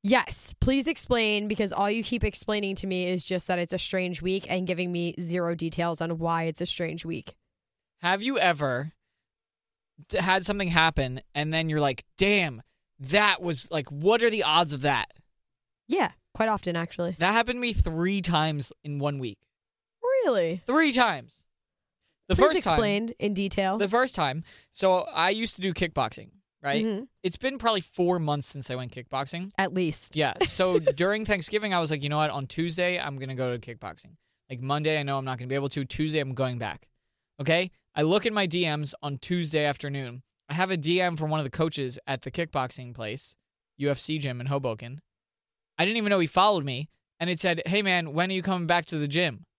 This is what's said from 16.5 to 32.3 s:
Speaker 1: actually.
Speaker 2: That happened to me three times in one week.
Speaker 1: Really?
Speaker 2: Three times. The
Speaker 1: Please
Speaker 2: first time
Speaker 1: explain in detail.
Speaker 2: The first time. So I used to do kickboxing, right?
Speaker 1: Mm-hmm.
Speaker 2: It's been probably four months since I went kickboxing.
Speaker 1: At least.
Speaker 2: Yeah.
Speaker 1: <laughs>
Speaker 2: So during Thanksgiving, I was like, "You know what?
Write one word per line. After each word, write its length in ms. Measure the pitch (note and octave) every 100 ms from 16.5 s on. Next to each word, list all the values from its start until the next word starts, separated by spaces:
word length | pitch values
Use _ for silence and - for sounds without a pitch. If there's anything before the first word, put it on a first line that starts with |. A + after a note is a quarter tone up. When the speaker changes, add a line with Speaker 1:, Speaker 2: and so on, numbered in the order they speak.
| G#3 F#3 E3+
Speaker 1:
actually. 400 | E3+ - F3 D#3+
Speaker 2:
That 140 | F3+
happened 240 | A3+ A#3+ B3
to 40 |
me 120 | B3
three 480 | F#3+ - D#3+ F3+ G3+
times 500 | E3+ E3+ D#3 D3 C3 -
in 160 | D3 C#3+
one 180 | C#3+ C#3
week. 220 | B2 G2 _ _ _ _ _ _
Speaker 1:
Really? 580 | A#4+ C5+ G#4 A3 E3+ F3 -
Speaker 2:
Three 240 | C#4+ D#4
times. 540 | B3 A#3 D3 A#2+ - _ _ _ _ _ _ _ _ -
The 80 | F#3
Speaker 1:
Please 60 |
Speaker 2:
first 200 | D5 F#4
time 100 | G3 D#3+
Speaker 1:
explain 380 | G#3 G3+ A#3 -
in 160 | G#3
detail. 460 | G3 G3 - F#3+ G#3
Speaker 2:
The 80 | G3+
first 260 | A#3 B3+
time. 300 | - D3 D3 - - _
So 280 | - F#3+ F#3 - -
I 160 | F3
used 240 | G#3+ A3+ -
to 60 |
do 120 | F#3 F3
kickboxing, 540 | F3 D3+ A2+ - G#2+ _ _ _
right? 200 | C#3+ C#3+
Speaker 1:
Mm-hmm. 200 | A3 G3+ C4 _
Speaker 2:
It's 160 | F3+ -
been 220 | C4 C4
probably 220 | A3+ G#3
four 360 | - - F3 F3+
months 300 | D3+ D3 -
since 240 | C#3+ C3
I 40 | B2+
went 160 | B2
kickboxing. 600 | B2+ A#2+ C3+ C#3 E3+ F#3+ -
Speaker 1:
At 140 | F#3+ F#3
least. 400 | E3+ - - D#3
Speaker 2:
Yeah. 180 | C#3+ -
Speaker 1:
<laughs> 40 | F#4
Speaker 2:
So 340 | - F#3 F3
during 440 | D#3 C#3 F3+ G#3+
Thanksgiving, 500 | G#3+ G3+ - G#3 G#3
I 60 | F3+
was 120 | D#3+
like, 100 | D3+
"You 60 | C#3+
know 80 | D3+
what? 140 | D3+